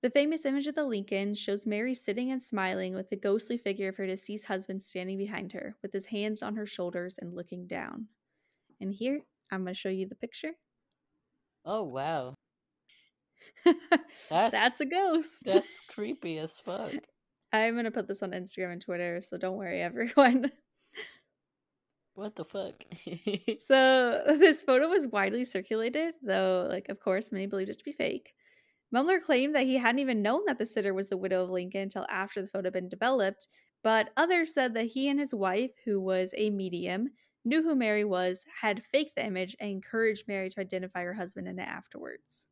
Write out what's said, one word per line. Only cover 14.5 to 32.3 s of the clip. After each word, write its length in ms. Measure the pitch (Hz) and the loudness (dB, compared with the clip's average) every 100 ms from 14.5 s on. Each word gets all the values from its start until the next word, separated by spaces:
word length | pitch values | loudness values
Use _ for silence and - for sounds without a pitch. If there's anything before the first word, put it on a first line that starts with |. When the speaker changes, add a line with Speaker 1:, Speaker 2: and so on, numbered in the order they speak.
Speaker 1:
That's 260 | 220 233 247 | 4 2 2
a 60 | 277 | -2
ghost. 580 | 339 381 330 320 - - | 2 2 2 -2 -10 4
Speaker 2:
that's 360 | 381 - - - | 4 4 -10 -14
creepy 480 | - 214 - 175 160 | -8 -8 -6 -6 -6
as 220 | 160 - | -6 -8
fuck. 320 | - 196 220 - - _ | -8 -6 -6 -8 -12 _
Speaker 1:
<laughs> 280 | _ _ _ | _ _ _
I'm 220 | 220 220 233 | 2 2 0
gonna 140 | 226 | -2
put 160 | 226 196 | -4 -6
this 140 | 202 | -6
on 100 | 190 | -6
Instagram 420 | 180 180 - 185 | -6 -10 -6 -6
and 80 | 175 | -6
Twitter, 400 | - 175 175 170 | -8 -4 -4 -6
so 160 | 180 175 | -8 -6
don't 200 | 185 185 | -4 -4
worry, 240 | 190 180 | -4 -4
<laughs> 20 | |
everyone. 680 | 175 - 233 262 269 254 254 - _ _ _ - - - _ _ _ _ _ _ _ _ _ | -4 -2 0 6 8 6 0 -6 _ _ _ -16 -16 -18 _ _ _ _ _ _ _ _ _
Speaker 2:
What 220 | - 208 214 | -12 -12 -10
the 100 | 165 | -10
fuck? 380 | 196 190 - - 170 - | -8 -10 -12 -18 -16 -12
<laughs> 540 | 175 - 202 - 220 | -6 -4 -2 -2 -6
Speaker 1:
So, 640 | - 269 262 262 247 226 277 | 4 8 8 8 6 2 4
<laughs> 120 | 294 | 10
this 220 | 330 302 | 10 8
photo 240 | - 254 311 | 4 4 6
was 200 | 370 277 | 2 2
widely 380 | 214 196 220 247 | 0 0 0 -2
circulated, 680 | - 185 220 233 262 330 320 | -4 -2 -2 0 0 -2 -4
though, 460 | 254 190 190 185 180 | -2 2 4 2 0
like, 200 | 185 196 | -4 -6
of 100 | 196 | -6
course, 320 | - 185 220 | -2 -2 -2
many 140 | 196 196 | -6 -4
believed 220 | 196 190 | -4 -4
it 60 | 226 | -8
to 40 | |
be 80 | - | -12
fake. 400 | 294 - - - _ _ _ _ _ _ | -4 -2 -2 -10 _ _ _ _ _ _
Mumler 280 | 240 302 381 | 0 4 2
claimed 340 | 330 262 277 302 | 4 2 4 2
that 100 | 262 | 4
he 120 | 262 | 4
hadn't 220 | 240 240 | 4 2
even 220 | 269 226 | 2 2
known 200 | 202 269 415 | 2 2 0
that 120 | 247 | -2
the 60 | 233 | -2
sitter 280 | - 196 | -2 0
was 160 | 190 196 | -2 -2
the 80 | 190 | -2
widow 260 | 190 185 | 0 0
of 60 | 180 | 0
Lincoln 320 | 185 180 196 | -2 -4 -4
until 240 | 196 196 - | -4 -6 -6
after 320 | 185 196 | -4 -4